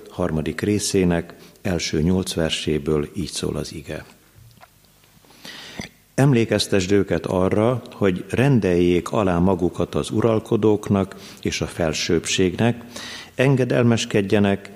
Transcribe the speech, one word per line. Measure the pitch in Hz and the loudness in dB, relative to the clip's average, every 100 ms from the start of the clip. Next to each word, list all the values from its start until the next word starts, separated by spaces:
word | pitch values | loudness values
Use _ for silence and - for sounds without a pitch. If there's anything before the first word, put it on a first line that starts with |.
| - | -16
harmadik | - 87 78 78 - | -6 -2 -2 -4 -2
részének | 101 104 - 98 90 85 85 - - - | 0 0 0 2 2 2 -2 -14 -20 -10
első | 104 85 - 80 | -4 -4 -2 0
nyolc | 80 92 90 | 2 0 -2
verséből | 87 80 - - 76 71 76 73 - | -2 -2 -2 -2 -2 0 -2 -2 -6
így | 73 | -8
szól | - 78 76 | -6 -6 -6
az | 76 | -8
ige. | 78 71 78 - - _ - - - - _ _ _ _ _ _ - - - - - - _ _ - | -12 -12 -12 -14 -20 _ -20 -20 -20 -20 _ _ _ _ _ _ -20 -20 -18 -18 -16 -16 _ _ 2
Emlékeztesd | 143 120 110 104 - 101 90 | 4 4 4 0 2 0 2
őket | 101 92 85 - | 2 2 -2 0
arra, | 92 95 98 113 123 - | 0 2 2 0 0 -6
hogy | - 101 90 - | -2 0 0 -4
rendeljék | 95 139 123 95 87 87 87 - | 0 2 4 4 4 4 2 0
alá | 117 95 87 | 0 2 2
magukat | 92 90 90 - 87 78 | 2 2 0 -2 -4 -2
az | 71 | -2
uralkodóknak | 113 113 110 - 113 107 104 - 98 95 - - - | 0 2 0 0 2 2 2 2 0 0 -6 -20 -8
és | 98 - | -6 -4
a | 80 | -6
felsőbbségnek, | - 82 76 - 82 - - 92 82 113 - - - - - - - | -2 -2 -2 0 -2 0 0 0 2 0 -2 -8 -16 -14 -16 -14 0
engedelmeskedjenek | 131 131 120 135 120 113 - 107 98 104 101 98 - | 2 4 2 2 4 2 2 0 2 2 2 0 -4